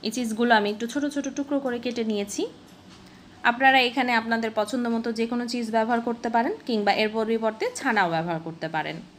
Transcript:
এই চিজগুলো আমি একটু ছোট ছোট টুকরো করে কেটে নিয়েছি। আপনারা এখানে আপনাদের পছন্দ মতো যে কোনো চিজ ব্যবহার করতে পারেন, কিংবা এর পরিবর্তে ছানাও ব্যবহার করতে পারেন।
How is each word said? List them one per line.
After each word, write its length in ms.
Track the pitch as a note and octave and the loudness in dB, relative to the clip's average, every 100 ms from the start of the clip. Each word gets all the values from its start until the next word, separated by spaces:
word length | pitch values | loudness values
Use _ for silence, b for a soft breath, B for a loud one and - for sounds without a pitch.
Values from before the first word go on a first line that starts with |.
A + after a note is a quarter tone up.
এই 80 | - | -6
চিজগুলো 440 | A3+ A#3 A3 A#3+ | -4 -4 0 4
আমি 160 | A3 G#3 | 4 4
একটু 160 | G#3+ A#3 | -4 -4
ছোট 180 | D4 | -4
ছোট 240 | C#4+ C#4+ C#4 | -4 -4 -6
টুকরো 320 | C#4 C#4 C#4+ | -6 -2 -2
করে 180 | C4+ A#3+ | -2 -4
কেটে 260 | A#3+ A#3+ | -4 -4
নিয়েছি। 420 | A3 G#3 G3+ - G#4+ - - - - - B B B - | -2 -2 -2 -4 -6 -8 -20 -20 -20 -20 B B B -2
আপনারা 380 | - A#3+ C4+ C4+ | 0 4 6 6
এখানে 320 | B3 A#3+ B3 | 4 2 2
আপনাদের 380 | A#3 A3+ A3+ A3+ | 2 2 0 0
পছন্দ 340 | A3 G#3 C4 A#3+ | -2 -2 -2 0
মতো 240 | A#3 A#3 | 0 -2
যে 140 | A3 A3+ | -2 -2
কোনো 220 | A#3+ A#3+ | -2 -4
চিজ 220 | A#3+ A3+ | -4 0
ব্যবহার 300 | A3+ A3 A#3+ | 0 2 2
করতে 280 | A#3+ A#3 A#3 | 0 -4 0
পারেন, 240 | A#3 B3 A4 - | 0 0 -2 -2
কিংবা 260 | A3+ G3+ | 0 2
এর 160 | - G#3+ | 2 2
পরিবর্তে 640 | A3 A3 A3+ A3 A3 A#4 | 0 0 0 0 -2 -6
ছানাও 360 | B4+ C#4 G#3+ F3+ | -4 0 2 2
ব্যবহার 300 | E3 E3+ E3 | 2 -2 -4
করতে 280 | E3 E3 D#3+ | -6 -8 -6
পারেন। 280 | D#3+ D3+ D#3+ - | -4 -6 -8 -14